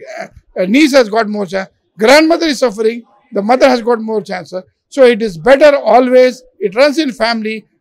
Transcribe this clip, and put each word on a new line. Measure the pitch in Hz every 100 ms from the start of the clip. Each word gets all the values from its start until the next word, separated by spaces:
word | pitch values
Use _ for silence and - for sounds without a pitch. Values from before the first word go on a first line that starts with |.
| - -
uh, | - - _ -
uh, | 185
niece | 254 311
has | 269 220
got | 214 208
more | 208 196
chance. | 190 190 _ _ -
Grandmother | 220 294 320 330 330
is | 247
suffering, | 254 202 220 240 - _ _
the | 220
mother | 202 254 277
has | 247
got | 226 233
more | 220 220
chances. | 196 185 143 180 - _ _
So | 285
it | 254 226
is | 220 165
better | 170 269 294 277
always, | 220 226 254 254 254 - _ -
it | 202 208
runs | 294 277
in | 302
family. | - 226 226 214 220 _ _